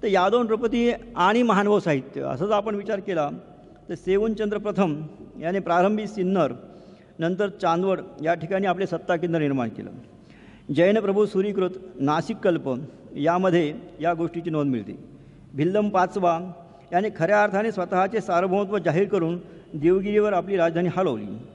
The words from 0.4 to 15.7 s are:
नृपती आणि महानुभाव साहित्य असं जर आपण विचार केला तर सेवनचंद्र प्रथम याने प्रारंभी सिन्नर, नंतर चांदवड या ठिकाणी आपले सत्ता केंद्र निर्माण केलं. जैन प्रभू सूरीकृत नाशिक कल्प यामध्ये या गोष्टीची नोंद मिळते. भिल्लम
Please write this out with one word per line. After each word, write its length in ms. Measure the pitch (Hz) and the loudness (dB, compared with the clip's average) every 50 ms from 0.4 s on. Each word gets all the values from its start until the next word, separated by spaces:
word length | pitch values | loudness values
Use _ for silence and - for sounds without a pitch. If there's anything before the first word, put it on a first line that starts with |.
| 240 | 2
नृपती 480 | 214 220 214 240 226 220 240 233 240 233 - - - - | 2 0 0 0 0 0 2 2 2 0 -2 -8 -12 -2
आणि 280 | - 175 185 214 233 247 | 2 2 4 4 4 4
महानुभाव 360 | 233 202 190 202 202 208 202 | 4 4 4 4 4 2 2
साहित्य 420 | - 175 151 135 123 - - 139 | 2 2 0 0 -2 -6 -8 -6
असं 240 | 135 135 135 127 165 | -4 -4 -2 -2 0
जर 60 | 208 | 0
आपण 240 | 220 208 202 220 208 | 0 0 0 -2 -4
विचार 240 | 202 196 214 220 196 | -6 -4 -4 -6 -4
केला 300 | - 202 185 165 147 143 160 180 - - - - - - - - - - | -4 -4 -2 -2 -2 -4 -6 -10 -14 -18 -20 -20 -20 -20 -20 -20 -12 -12
तर 60 | 175 | -12
सेवनचंद्र 600 | - - 180 190 196 214 226 214 196 214 208 208 208 | -8 -2 0 2 2 2 0 -2 -2 -2 -4 -4 -4
प्रथम 440 | 208 208 196 - 196 170 147 151 156 151 - - - - - - | -4 -4 0 0 0 0 0 -4 -8 -12 -14 -18 -20 -20 -16 -8
याने 180 | 143 165 185 196 | -6 -4 -2 -2
प्रारंभी 480 | 185 170 170 175 180 196 214 214 214 202 | -2 2 2 4 4 4 2 0 -4 -6
सिन्नर, 460 | 208 214 180 180 196 190 160 127 120 - - - - - - - - - - - - - | -4 -2 -2 0 2 2 2 0 -2 -8 -14 -20 -20 -20 -20 -20 -20 -20 -20 -20 -8 -4
नंतर 300 | 160 170 190 180 208 196 | -2 -2 0 0 -2 -4
चांदवड 500 | 170 - - 175 165 170 185 196 190 170 - - - - 147 | -2 -2 0 0 2 2 2 0 0 -2 -4 -12 -12 -6 -2
या 100 | 156 175 | -2 -2
ठिकाणी 340 | 170 156 160 196 190 196 190 | -2 -2 -4 -2 0 0 0
आपले 180 | 175 175 196 | 0 -2 -2
सत्ता 300 | - 170 165 165 - 180 | -4 -4 -6 -2 -2 -2
केंद्र 240 | 165 165 180 165 165 | 0 0 0 0 0
निर्माण 300 | 151 143 139 135 123 113 | 0 0 0 0 -2 -4
केलं. 200 | 101 - 101 98 92 - - - - - - - - - - - - - - - 151 | -6 -10 -14 -14 -14 -16 -20 -20 -20 -20 -20 -20 -20 -20 -20 -20 -20 -20 -10 -4 2
जैन 260 | 139 170 190 208 226 | 4 4 4 4 2
प्रभू 260 | 214 196 196 202 208 | 2 2 2 2 2
सूरीकृत 440 | 202 - 190 190 208 202 196 185 180 185 - - - - | 2 2 0 0 0 0 0 -2 -2 -4 -8 -16 -16 -8
नाशिक 420 | - 139 139 151 165 160 - 226 - | -4 -2 0 0 0 -2 -4 -8 0
कल्प 360 | - 202 170 156 127 135 127 120 156 - - - - - - | 0 0 0 2 -2 -4 -6 -6 -6 -12 -16 -20 -20 -16 -8
यामध्ये 580 | - 143 160 170 180 190 190 170 175 170 147 156 - - - - - | -2 0 2 2 2 2 4 4 2 2 0 -4 -8 -14 -18 -12 -4
या 120 | 147 170 175 | -2 -2 -2
गोष्टीची 360 | 165 170 165 170 170 165 175 | 0 -4 -4 -4 -6 -8 -4
नोंद 220 | 156 151 147 143 | -2 -2 0 0
मिळते. 280 | 131 117 101 104 95 - - - - - - - - - - - - | -2 -2 -4 -8 -14 -16 -16 -20 -20 -20 -20 -20 -20 -20 -20 -14 -4
भिल्लम 360 | 139 151 175 | -2 0 2